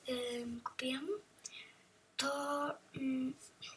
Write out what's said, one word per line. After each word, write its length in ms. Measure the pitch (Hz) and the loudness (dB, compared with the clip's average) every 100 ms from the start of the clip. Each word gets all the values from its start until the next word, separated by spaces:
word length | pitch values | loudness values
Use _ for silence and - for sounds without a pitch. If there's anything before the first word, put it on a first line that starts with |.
| - | 0
ym, 520 | 247 240 240 240 233 | 0 2 0 -2 -2
kupiłam, 480 | - - 254 262 311 415 - - - - - - - - - - | -4 0 0 2 0 -2 -4 -12 -10 -10 -14 -18 -20 -20 -12 0
to, 540 | 277 285 285 285 294 - - - | 2 2 2 2 2 0 -6 -2
ym, 380 | 269 262 262 - - - - | 2 4 2 -2 -12 -14 -14